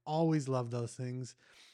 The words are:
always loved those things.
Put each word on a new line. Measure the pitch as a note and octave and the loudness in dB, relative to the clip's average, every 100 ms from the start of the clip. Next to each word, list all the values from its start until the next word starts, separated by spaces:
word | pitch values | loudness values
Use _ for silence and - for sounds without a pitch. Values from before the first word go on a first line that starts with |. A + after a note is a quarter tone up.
always | - D#3 E3 D#3 C3 | -2 2 4 4 2
loved | B2+ A#2+ | 0 0
those | A#2+ A#2 | -2 -4
things. | - B2 B2+ B2 - _ - - | -6 -6 -6 -8 -14 _ -20 -20